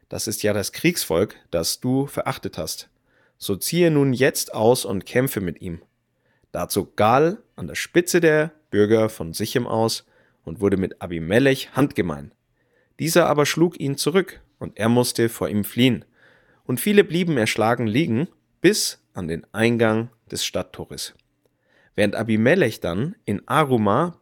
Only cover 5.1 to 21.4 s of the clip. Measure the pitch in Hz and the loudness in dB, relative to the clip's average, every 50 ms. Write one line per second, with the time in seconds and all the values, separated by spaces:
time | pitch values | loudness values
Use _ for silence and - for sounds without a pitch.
5.1 | - 123 131 135 - 107 95 85 - - - 92 82 80 - _ _ _ _ _ | -2 0 0 0 -2 -4 -4 -6 -6 -8 -10 -12 -12 -12 -14 _ _ _ _ _
6.1 | _ _ _ _ _ _ _ _ - 85 87 - - 101 85 - _ - 113 107 | _ _ _ _ _ _ _ _ -8 -8 -6 -4 -2 -4 -4 -4 _ 0 2 4
7.1 | 120 135 156 165 202 233 _ _ _ - - 71 - - - - - 170 180 - | 4 4 4 2 0 -4 _ _ _ -12 -12 -10 -8 -8 -8 -2 0 0 2 2
8.1 | - 175 170 160 151 156 151 160 - _ _ _ - 101 104 104 113 113 110 107 | 2 4 4 4 4 4 2 0 -4 _ _ _ 2 2 4 6 6 4 4 2
9.1 | - - 85 82 82 - 101 - - 127 120 - - 113 113 113 - - - _ | -2 -4 -10 -8 -6 -6 -4 -2 -2 -2 -2 -2 0 0 0 0 0 -4 -10 _
10.1 | _ _ _ _ _ _ - - 82 - 98 101 98 95 92 - - - 101 87 | _ _ _ _ _ _ -14 -12 -6 -2 0 0 2 0 -2 -2 -6 -8 -10 -8
11.1 | 87 82 80 80 98 120 139 135 135 135 - - - 131 139 139 - - 101 85 | -8 -6 -2 0 2 4 4 4 2 0 -4 -6 -2 0 0 0 0 -2 -4 -4
12.1 | 76 71 71 - - _ _ _ _ _ _ _ _ _ _ _ _ - - 160 | -4 -8 -10 -16 -20 _ _ _ _ _ _ _ _ _ _ _ _ -8 -4 0
13.1 | - 175 160 - 147 147 143 - - 156 170 180 - - - 139 139 - - 147 | 2 2 4 4 4 2 2 2 2 2 0 0 0 -2 -4 -4 -4 -4 -2 0
14.1 | 156 190 175 - - - _ _ _ - - - - - 104 113 120 123 123 120 | 0 0 -2 -2 -6 -20 _ _ _ -14 -14 -12 -6 -2 0 2 2 2 2 0
15.1 | - - 117 113 - - 90 73 95 104 98 - - 117 123 131 113 - - _ | 0 0 0 -2 -2 -4 -4 -4 -2 -2 -4 -4 0 2 2 2 2 0 -4 _
16.1 | _ _ _ _ _ _ _ _ _ _ _ - 127 123 - 208 208 202 190 - | _ _ _ _ _ _ _ _ _ _ _ -6 -6 -2 0 2 4 4 4 4
17.1 | 156 175 185 170 156 123 110 110 - - 104 113 120 123 120 110 104 135 165 - | 2 -2 -2 0 0 0 0 0 0 0 0 0 0 0 0 -2 0 0 0 0
18.1 | 110 117 165 - _ _ _ _ _ _ - 180 214 214 - - - - _ _ | 0 -2 -2 -4 _ _ _ _ _ _ 2 2 2 2 -2 -4 -6 -10 _ _
19.1 | - - 90 80 85 76 - _ - 104 113 117 120 113 117 110 110 110 117 117 | -12 -10 -8 -6 -8 -8 -10 _ -4 0 2 2 2 2 2 2 2 0 -2 -6
20.1 | _ _ _ - 95 90 - - - 95 90 - - - 82 - 73 - - - | _ _ _ -12 -8 -8 -6 -6 -4 -6 -6 -8 -10 -16 -14 -14 -12 -12 -12 -14
21.1 | - _ _ _ _ _ | -14 _ _ _ _ _